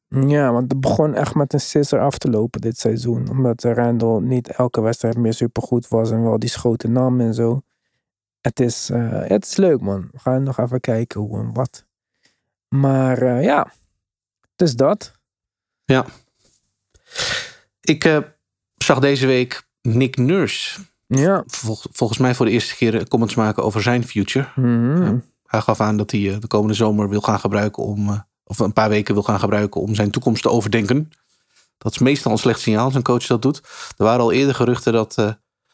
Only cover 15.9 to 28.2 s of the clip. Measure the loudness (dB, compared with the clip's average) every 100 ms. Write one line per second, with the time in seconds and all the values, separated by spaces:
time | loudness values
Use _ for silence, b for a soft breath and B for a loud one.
15.9 | 2 2 -10 _ _ _ _ _ _ _
16.9 | _ B B B B B B B _ -2
17.9 | 2 4 2 -2 _ _ _ _ -8 0
18.9 | 2 4 2 2 2 0 -6 -16 _ -2
19.9 | 0 0 0 0 2 0 -4 -8 -10 -16
20.9 | _ -4 0 2 0 -4 -8 -6 -6 -8
21.9 | -4 -4 0 0 2 2 2 -2 -2 0
22.9 | 0 0 0 0 0 0 0 -2 0 0
23.9 | 0 -2 -4 -2 -2 -4 -2 0 2 2
24.9 | 2 2 0 -4 _ -6 -2 0 0 0
25.9 | 0 -2 -2 -2 -4 -2 0 0 2 2
26.9 | 2 0 0 0 -2 0 0 -2 -4 -6
27.9 | -2 -2 -4